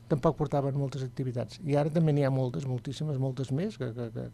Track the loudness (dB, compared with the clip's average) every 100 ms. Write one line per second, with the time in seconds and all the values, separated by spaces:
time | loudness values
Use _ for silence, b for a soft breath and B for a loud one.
0 | -2 2 2 2 0 0 0 0 -2 -4
1 | -6 -4 -4 -4 -6 -6 0 2 4 4
2 | 4 4 4 2 0 -2 -4 -4 -4 -4
3 | -2 0 0 -2 -2 0 -2 -4 -6 -4
4 | -6 -6 -8